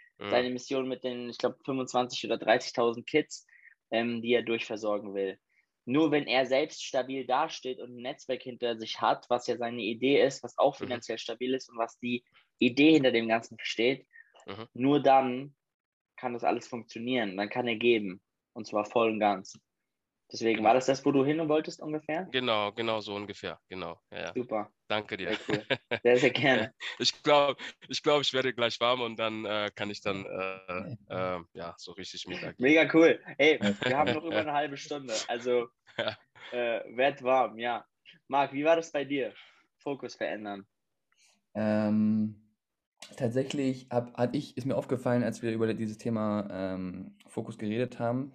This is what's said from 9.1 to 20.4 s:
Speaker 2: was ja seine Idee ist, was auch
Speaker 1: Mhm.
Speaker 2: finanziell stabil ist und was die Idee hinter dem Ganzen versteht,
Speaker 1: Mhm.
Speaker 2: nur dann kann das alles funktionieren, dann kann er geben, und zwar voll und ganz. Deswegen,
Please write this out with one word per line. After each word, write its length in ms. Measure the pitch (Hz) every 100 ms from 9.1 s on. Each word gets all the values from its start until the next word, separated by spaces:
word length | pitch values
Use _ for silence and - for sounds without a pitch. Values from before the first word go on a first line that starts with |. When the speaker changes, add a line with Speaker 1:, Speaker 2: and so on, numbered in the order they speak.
| 113 -
Speaker 2:
was 180 | 120 -
ja 80 | 120
seine 260 | 117 120
Idee 400 | 110 117 131 139
ist, 180 | 131 -
was 120 | - -
auch 180 | 135 -
Speaker 1:
Mhm. 220 | 104 117 -
Speaker 2:
finanziell 120 | 110
stabil 360 | - 113 127
ist 140 | 131 -
und 100 | 117
was 200 | 117 -
die 260 | 123 123 - _ _ _
Idee 340 | 123 123 151
hinter 180 | 156 131
dem 180 | 113 113
Ganzen 280 | 113 - 113
versteht, 480 | - - 120 135 - - - - -
Speaker 1:
Mhm. 200 | 101 113
Speaker 2:
nur 280 | 117 131 143
dann 540 | 135 135 127 123 143 - _ _ _ _ _ -
kann 180 | 123
das 100 | 120
alles 240 | 78 117 -
funktionieren, 680 | 120 110 113 120 127 101 92
dann 140 | 104
kann 180 | 123 123
er 80 | 110
geben, 460 | 120 117 98 92 _ _ _
und 120 | 117 107
zwar 180 | 104 104
voll 240 | 120 113
und 80 | 107
ganz. 380 | 104 95 - - _ _ _ _ _ _ _
Deswegen, 300 | 110